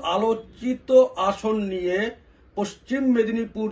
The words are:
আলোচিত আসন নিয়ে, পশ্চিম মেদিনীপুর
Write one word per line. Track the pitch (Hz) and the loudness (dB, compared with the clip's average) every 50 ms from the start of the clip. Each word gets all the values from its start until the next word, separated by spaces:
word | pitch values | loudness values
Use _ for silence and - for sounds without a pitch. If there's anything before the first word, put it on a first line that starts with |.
| - 160 | -2 -2
আলোচিত | 175 196 214 226 226 220 - - - - 226 247 254 - - - 262 254 262 254 - - 190 | -2 0 0 0 -2 -2 -6 -16 -16 -8 -6 -6 -6 -6 -2 4 6 6 6 6 2 -2 -2
আসন | 196 202 - - 220 220 214 202 196 | -2 -2 -2 -2 -2 -2 -2 -2 -4
নিয়ে, | 185 185 180 180 180 190 214 233 247 - - _ - _ - _ - | -4 -4 -4 -2 -2 -2 -2 -4 -6 -10 -20 _ -20 _ -20 _ -6
পশ্চিম | - 202 202 - - _ - 247 277 269 262 247 | -6 -6 -6 -8 -12 _ -6 -4 -2 2 2 2
মেদিনীপুর | 233 220 208 226 233 226 208 - 214 214 208 | 2 2 0 0 -4 -4 -6 -6 -6 -6 -6